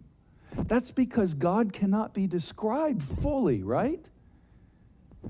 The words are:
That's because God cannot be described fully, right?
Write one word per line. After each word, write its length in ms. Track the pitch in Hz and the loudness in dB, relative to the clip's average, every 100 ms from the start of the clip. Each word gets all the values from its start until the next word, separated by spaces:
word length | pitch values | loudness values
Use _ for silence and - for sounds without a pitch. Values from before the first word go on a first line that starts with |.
| - - _ - - - | -20 -20 _ -20 -12 -6
That's 360 | 170 233 247 | 0 0 0
because 420 | - 254 233 185 | 0 0 2 0
God 380 | 143 175 208 208 | 2 2 2 2
cannot 420 | - 196 208 - | 0 2 2 0
be 120 | 202 190 | -2 -2
described 760 | 175 - - 214 269 311 240 | -2 -4 -4 -2 0 0 -2
fully, 600 | 139 - 277 277 185 107 | -4 -2 0 2 2 0
right? 460 | 95 139 240 339 - - - - _ - - _ - - - - - | 0 0 0 -2 -10 -20 -20 -20 _ -20 -20 _ -20 -20 -20 -16 -14